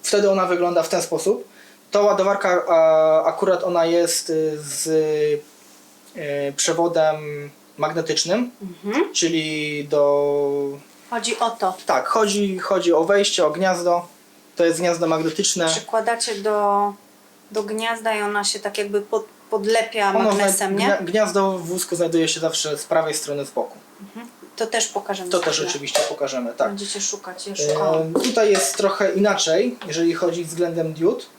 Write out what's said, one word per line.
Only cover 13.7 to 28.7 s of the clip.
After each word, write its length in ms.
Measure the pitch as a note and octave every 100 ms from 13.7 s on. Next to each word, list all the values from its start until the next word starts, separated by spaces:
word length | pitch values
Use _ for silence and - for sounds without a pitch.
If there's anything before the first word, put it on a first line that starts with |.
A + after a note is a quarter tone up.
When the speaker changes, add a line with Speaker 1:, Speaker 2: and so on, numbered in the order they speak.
| F3 F3 F3 E3+ - _ - - -
Speaker 1:
To 100 | E3+
jest 140 | E3
gniazdo 280 | F3 E3+ E3
magnetyczne. 600 | D#3+ D#3+ D#3 G3 F#3 E3
Speaker 2:
Przykładacie 680 | D#3+ - A3+ A3 A#3 A#3 G3+
do, 580 | G3+ G#3 G3+ G3+ G3+ G3+ - - - - -
do 120 | G#3
gniazda 520 | G#3 A3 A3+ A3+ A3 G#3
i 60 |
ona 220 | G#3 G#3
się 160 | G3+ G3+
tak 180 | G3+ G3+
jakby 240 | G3+ G3+
pod-, 260 | G#3 A3+ - - -
podlepia 600 | A3 G3+ A3+ A3 A3 G3+
Speaker 1:
Ono 100 | G3
Speaker 2:
magnesem, 580 | A3+ G3+ G3 F#3+ F#3+ G3
Speaker 1:
zna-, 20 |
Speaker 2:
nie? 60 | A3+
Speaker 1:
gnia-, 180 | G3 F3
gniazdo 460 | G3+ G#3 F#3+ G3
w 140 | F#3 E3
wózku 280 | F3+ - E3+
znajduje 320 | E3+ E3 D#3+
się 120 | E3
zawsze 380 | D#3+ D#3+ D#3 C#3+
z 60 | -
prawej 280 | D#3+ D#3
strony 320 | D3+ - C#3+ C#3
z 60 |
boku. 260 | - A2 - - -
Speaker 2:
Mhm. 260 | G3 A3 A#3+ - - -
To 120 | A3+
też 200 | A3+ -
pokażemy 420 | G3+ G3 G3 F3
Speaker 1:
To 80 | F3+
Speaker 2:
za 60 |
Speaker 1:
też 100 | E3+ D3+
Speaker 2:
chwilę. 140 | D3+
Speaker 1:
oczywiście 300 | C#3+ C#3+ F#3+ G#3
pokażemy, 440 | - C3+ C3 A#2+ -
tak. 100 | C#3
Speaker 2:
Będziecie 340 | G3+ G3+ G3+
szukać 460 | G3 G3+ F#3 F3+ G3+
jeszcze. 320 | G3 D3 D3+
O. 220 | D#3 D#3+
Speaker 1:
E, 120 | D#3+ E3+
tutaj 280 | B3+ A#3 G#3+
jest 260 | F#3+ -